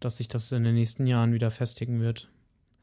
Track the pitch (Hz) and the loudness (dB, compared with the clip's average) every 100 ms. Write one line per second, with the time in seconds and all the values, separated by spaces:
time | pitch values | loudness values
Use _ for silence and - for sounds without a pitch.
0 | 123 - 117 120 - 127 117 117 113 - | -6 -4 -4 -4 -2 0 2 4 2 0
1 | 131 123 117 117 117 113 120 - 117 120 | 0 4 4 2 0 -2 -6 -4 -4 -2
2 | 113 117 - _ _ _ _ _ | -2 -4 -10 _ _ _ _ _